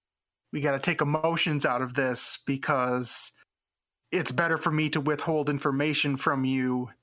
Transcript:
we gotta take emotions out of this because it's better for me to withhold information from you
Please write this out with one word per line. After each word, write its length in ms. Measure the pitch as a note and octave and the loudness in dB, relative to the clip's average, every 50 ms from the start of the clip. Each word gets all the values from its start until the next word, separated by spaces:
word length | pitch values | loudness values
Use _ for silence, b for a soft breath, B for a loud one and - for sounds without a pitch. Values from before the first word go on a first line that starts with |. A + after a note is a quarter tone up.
| _ _ _ _ _ _ _ _ _ - | _ _ _ _ _ _ _ _ _ -8
we 80 | - D3 | -6 -2
gotta 160 | D3 C#3+ C#3 C3+ | 0 0 0 0
take 240 | - F3 D#3+ - | 0 -2 0 0
emotions 640 | D3 C#3+ D3 D#3 D#3+ E3 E3+ D#3+ - E3+ D3+ C#3 D#3+ | 0 0 0 2 2 2 2 2 0 0 0 0 0
out 160 | C#3 B2 B2 | 0 0 0
of 100 | C3 B2 B2 | -2 -2 -2
this 440 | C#3 C3 B2+ B2 - - - - - - | 0 0 0 0 -2 -2 -4 -4 -6 -4
because 840 | C#3 C#3 C3+ - D#3 C#3+ C3 B2 B2+ B2 B2+ A#2+ - - - - - b b b _ _ _ _ _ _ _ _ _ _ _ _ - | -4 -4 -2 0 0 2 2 2 2 0 -2 -2 -4 -4 -6 -6 -8 b b b _ _ _ _ _ _ _ _ _ _ _ _ -4
it's 200 | E3 F3+ - - | -2 -2 -2 0
better 240 | B2+ D3 E3+ E3 E3 | 0 0 2 2 2
for 140 | D#3 - E3 | 0 0 2
me 180 | D3+ D#3 D#3 C#3+ | 2 2 2 2
to 100 | B2+ D#3 | 0 0
withhold 480 | C3+ D3+ D3 - - E3 D#3+ D3+ C#3 D3 | 0 0 0 0 0 0 0 0 2 0
information 640 | C#3+ C#3 - D3 C3+ C#3 D3 D#3 C#3+ - - C#3+ C3+ | 0 0 0 0 2 2 0 0 0 0 0 0 0
from 280 | C3 - D#3+ C#3+ C3+ C3 | 0 0 0 2 2 2
you 420 | C3 C3+ C3 B2+ B2+ B2+ B2 B2 A#2 - _ | 0 0 0 0 0 0 -2 -2 -6 -12 _